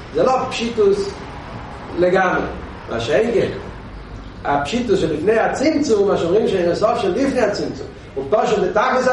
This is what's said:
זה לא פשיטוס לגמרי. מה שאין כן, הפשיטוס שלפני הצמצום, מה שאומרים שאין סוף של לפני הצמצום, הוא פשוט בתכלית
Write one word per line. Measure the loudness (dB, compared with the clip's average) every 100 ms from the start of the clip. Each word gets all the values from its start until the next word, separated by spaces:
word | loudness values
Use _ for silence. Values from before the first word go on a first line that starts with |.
| -6
זה | 2
לא | 2 2 0
פשיטוס | -4 -4 2 2 2 -2 -8 -12 -14 -14 -12 -12 -14 -8 0
לגמרי. | 2 4 2 0 -4 -8 -12 -14 -8
מה | -6
שאין | 0 2 2
כן, | 2 0 -4 -10 -14 -14 -16 -14 -14 -16 -8 -2
הפשיטוס | -2 0 -2 2 2
שלפני | 2 0 2 2
הצמצום, | 2 2 2 2 2 4 4
מה | 2
שאומרים | 2 2 2
שאין | 2 2 2
סוף | 2 2
של | 0
לפני | 2 0 2
הצמצום, | 0 0 -4 -6 -10 -14 -12 -8
הוא | 0
פשוט | 2 4 2
בתכלית | 2 2 2 2 2